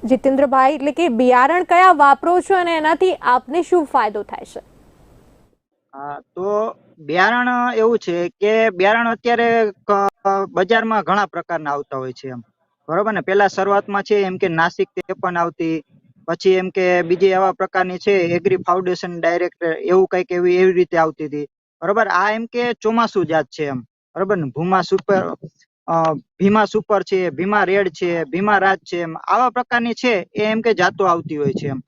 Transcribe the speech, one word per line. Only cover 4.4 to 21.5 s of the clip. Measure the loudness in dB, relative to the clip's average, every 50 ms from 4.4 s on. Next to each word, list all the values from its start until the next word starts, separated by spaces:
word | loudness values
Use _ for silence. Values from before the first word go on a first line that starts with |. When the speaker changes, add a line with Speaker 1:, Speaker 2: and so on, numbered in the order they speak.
| -16
Speaker 1:
છે? | -16 -18 -18 -20 _ _ _ _ _ _ _ -20 _ _ _ _ _ _ _ _ _ _ _ _ _ _ _ _ _ _
Speaker 2:
હા, | -14 -12 -12 -12 -12
તો | -16 _ _ -6 -4 -2 -2 -2 -2 -4 -6 _ _ _ _ _
બિયારણ | -10 -4 0 2 2 2 2 0 0 0 0 0 -2 -2 0
એવું | 0 2 2 2 0
છે | -2 -4 -4 -4 -4 -6
કે | -4 _ 0 0 2 2 2 0
બિયારણ | 0 2 2 2 2 2 0 -2
અત્યારે | -2 -4 _ -2 0 2 2 2 2 2 0 0
ક-, | -2 _ _ -2 0 2 2 -2 -4 _ _ -2 0 0 -2 -4
બજારમાં | -2 -2 0 2 2 0 0 0 -2 -2 0
ઘણા | 0 0 0 0
પ્રકારના | -2 -4 -10 -8 _ -6 -6 -4 -4
આવતા | -6 -6 -6 _ -8
હોય | -8 -8 -8 -12
છે | -12 -12 -12
એમ, | -12 -12 -14 _ _ _ _ _ _ _ _ -6
બરોબર | -2 -2 -2 0 -2
ને? | -4
પહેલા | -2 0 2 2 2 2
શરૂઆતમાં | 2 0 -2 0 0 0 0 -2 -6 -6 -2
છે | 0 0
એમ | 0 0 0 -2
કે | -2 -4 -2
નાસિક | 0 0 0 0 0 -2 -6 -4
ત્રેપન | _ -12 -8 -8 -10 -6 -6 -4 -2 -2
આવતી, | -4 -4 -4 _ -4 -4 -4 -6 -8 _ _ _ _ _ _ _ _
પછી | -8 -8 0 2 2
એમ | 2 4 2 -2
કે | -2 0 0 2 2 2 2
બીજી | 0 0 2 2
એવા | 2 4 4 2 0 0
પ્રકારની | _ -6 -4 _ -2 -2 -2 -4 -6
છે | 0 0
એગ્રી | 2 2 2 0 -2 0 0 0 0
ફાઉન્ડેશન | 0 0 0 -2 0 0 -2 -4 -4 -4 -10 -8 -4
ડાયરેક્ટ | -2 -2 0 0 -2 -4 _ _ -4
એવું | -4 -4 -2 -2 2 2 2 2
કંઈક | 2 0 -4 -4 -2 -4
એવી, | 0 0 2 2
એવી | 4 4 4 4
રીતે | 2 0 0 2
આવતી | 0 0 0 0 _ -10
હતી, | -8 -8 -8 -10 -10